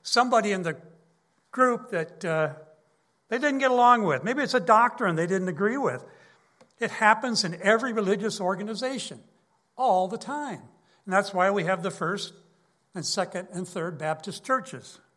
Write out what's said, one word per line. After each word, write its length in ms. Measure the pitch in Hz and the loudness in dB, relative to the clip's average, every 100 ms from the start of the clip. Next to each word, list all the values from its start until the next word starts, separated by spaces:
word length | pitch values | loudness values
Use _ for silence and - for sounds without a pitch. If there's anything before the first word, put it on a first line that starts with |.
somebody 520 | - 233 254 233 208 | 2 2 4 2 2
in 100 | 190 | -2
the 140 | 165 156 - - _ _ _ _ _ | -4 -8 -14 -20 _ _ _ _ _
group 380 | - 254 240 - | 2 2 2 -4
that, 340 | 180 160 - | -6 -6 -6
uh, 300 | 180 160 151 - - _ _ _ _ _ _ | -2 0 0 -4 -20 _ _ _ _ _ _
they 100 | 247 | -2
didn't 220 | 294 269 | 0 2
get 100 | 262 | 2
along 340 | 247 240 240 | 6 6 6
with. 200 | 196 135 | 4 0
Maybe 180 | 170 262 | -2 -2
it's 120 | 262 | 0
a 60 | 254 | 0
doctrine 560 | 175 220 233 - 208 | 6 6 6 0 -2
they 120 | 160 175 | 0 0
didn't 220 | 190 185 | 0 -2
agree 280 | 156 202 269 | -2 -2 0
with. 260 | 226 - - - - _ _ _ _ _ | -2 -2 -10 -20 -20 _ _ _ _ _
It 100 | 226 | -6
happens 540 | - 214 220 247 214 | 2 4 4 2 -2
in 180 | 180 165 | -4 0
every 300 | 196 220 254 | 2 2 2
religious 480 | 220 190 208 214 - | -2 0 0 -2 -4
organization 800 | 185 190 208 220 254 262 - 123 - _ _ _ _ | -4 -4 -6 -6 -6 -6 -10 -14 -20 _ _ _ _
all 320 | - 254 185 185 | -2 2 2 0
the 100 | 220 | -6
time. 440 | - 294 294 165 - _ _ _ | -8 -8 -8 -10 -16 _ _ _
And 80 | - | 0
that's 200 | 190 196 | 0 0
why 180 | 185 190 | 2 2
we 140 | 202 | 2
have 180 | 170 185 | 0 -2
the 80 | 180 | -4
First 420 | - 160 196 - - _ _ _ _ _ | -4 -4 -4 -8 -14 _ _ _ _ _
and 100 | 185 | -10
Second 440 | 147 - 180 185 185 | -4 -4 -4 -6 -8
and 160 | 185 180 | -10 -8
Third 300 | 190 165 151 | -6 -8 -6
Baptist 480 | 156 156 196 - | -6 -6 -8 -12
churches. 540 | - 262 - 127 - - _ | -2 -4 -4 -16 -16 -20 _